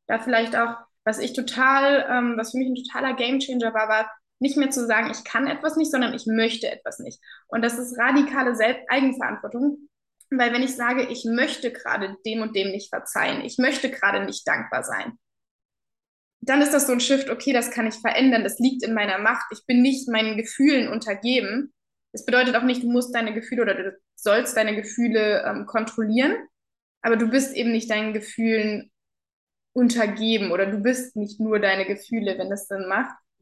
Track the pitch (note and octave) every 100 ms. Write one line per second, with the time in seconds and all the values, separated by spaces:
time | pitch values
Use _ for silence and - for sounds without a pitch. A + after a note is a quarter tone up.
0 | - A3+ A#3 A3+ A#3 A#3 A#3+ - - _
1 | A3 G#3+ B3+ - A#3+ A#3+ C4 C4+ C#4 C#4+
2 | - B3 A#3+ A3+ A#3 B3+ C4 B3 - B3
3 | C4 A#3+ A#3+ C4+ C4+ B3 A3+ A3 A3 A3
4 | A3 - _ _ C#4 C#4+ C4+ C4 A#3 A3
5 | A3+ - - A#3 C4+ - D4+ D#4+ D4+ C4
6 | A#3 - A3 A3 A3+ A3+ - - - -
7 | - - - - _ A#3 A#3+ A#3 B3 A#3+
8 | B3 C#4 C#4+ C4 B3 A3+ A3 - - C4+
9 | C4+ B3+ - G#3 - A#3 C#4+ D4 - _
10 | _ _ _ B3+ A#3+ A#3+ C4 A#3+ A#3+ B3+
11 | - A#3 A3+ A#3 D4+ - A#3+ - - G#3
12 | G3 G3+ A3+ A3 G#3+ G3+ G3 G3 - F#3+
13 | - - - - - - B3+ C4+ C4 -
14 | G3+ G3+ G3 G3+ - - - B2 - G2
15 | - - _ _ _ _ _ _ _ _
16 | _ _ _ _ - C#4 D4 C#4+ C4+ B3
17 | - C4+ C4+ B3 - B3 A3+ - A3 -
18 | A#3 - C4 A#3 G3+ - B3+ C4 A3+ A3
19 | G3+ F#3+ G#3+ B3 - A3 - B3 B3+ C4+
20 | - A3 A3 G#3+ A3+ - C#4 C4+ A3 A3
21 | G#3+ G3+ A#3 B3+ G3 A#3 D4 _ _ _
22 | _ - - B3 B3+ A#3+ B3+ B3 A#3+ B3
23 | B3 A#3+ A3 G#3+ - A#3+ G#3 F#3 F#3+ -
24 | _ - G#3 G#3+ A3+ A3 A3 G#3 G#3 -
25 | A#3+ A3 G#3+ G#3 - G3+ G3+ A3+ A3+ -
26 | G#3+ A#3 C#4+ A4 - _ _ _ _ _
27 | A#3 A3+ A3+ C4 C4+ - A#3 A3+ A3+ G#3+
28 | A3 G#3+ G#3 - A3+ A3 G#3+ G#3 - _
29 | _ _ _ _ _ _ _ B3+ A#3+ A#3
30 | G#3 G3+ A3 A3+ F#3+ F3+ G3 G#3 A3 B3+
31 | - G#3+ G#3 - A3 G#3+ G3 F#3+ F#3+ G3+
32 | - A3+ G3 F#3 F#3 G3+ - G3 F#3 G3+
33 | C4 - _ _